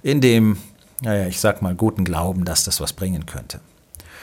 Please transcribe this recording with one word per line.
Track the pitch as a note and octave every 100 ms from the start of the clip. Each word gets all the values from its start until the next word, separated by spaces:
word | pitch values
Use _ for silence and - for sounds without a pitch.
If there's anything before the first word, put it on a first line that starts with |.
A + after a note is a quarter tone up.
in | C3 C#3+
dem, | B2+ A2+ A2 G#2 - _ _ -
naja, | A2+ G#2 F#2
ich | F#2
sag | A2 G2
mal, | F#2 F2+
guten | A2 G#2+
Glauben, | F2+ E2 F2 F#2 F2
dass | D#2+
das | - -
was | D2
bringen | - F#2+ E2+ -
könnte. | - - - _ _ _ - - -